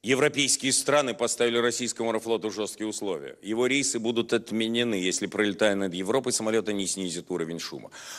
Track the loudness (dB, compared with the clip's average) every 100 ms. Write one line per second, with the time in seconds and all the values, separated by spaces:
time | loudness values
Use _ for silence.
0 | 2 4 4 2 0 2 2 0 4 2
1 | 2 0 -2 2 2 4 2 0 -4 -2
2 | 0 0 0 -2 -2 -2 -4 -4 -6 -4
3 | -4 -4 -6 -12 -4 2 4 4 2 0
4 | 0 0 2 0 0 -2 0 2 2 2
5 | 0 0 -2 0 0 2 2 2 -2 -2
6 | 0 0 0 -2 2 0 0 -2 -2 -4
7 | -4 -6 -4 -4 -4 -6 -8 -12 -14 -16
8 | -16